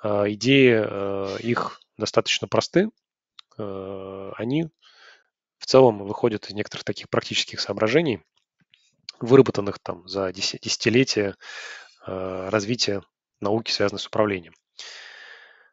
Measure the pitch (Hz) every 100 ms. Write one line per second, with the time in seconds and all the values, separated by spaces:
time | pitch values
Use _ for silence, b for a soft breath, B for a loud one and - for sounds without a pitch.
0 | 107 104 104 104 120 139 131 110 107 101
1 | 98 98 98 104 113 117 - - _ -
2 | 107 - - - 104 110 - 170 196 -
3 | _ _ _ - _ - 104 98 95 98
4 | 95 95 98 - 113 147 160 - b b
5 | b b b _ _ _ - 131 127 104
6 | 98 107 120 104 - 101 104 - - 101
7 | - 117 - 110 - 110 - 98 110 143
8 | 165 101 - _ _ _ _ _ _ _
9 | - - 117 135 120 - 101 95 - 87
10 | 90 98 95 90 - - - - 117 117
11 | 135 - 98 - B B B B B B
12 | - 95 92 92 95 107 101 123 - 98
13 | - _ _ _ 101 110 110 - 101 98
14 | - - 107 95 85 _ _ B B B
15 | B B B B B B B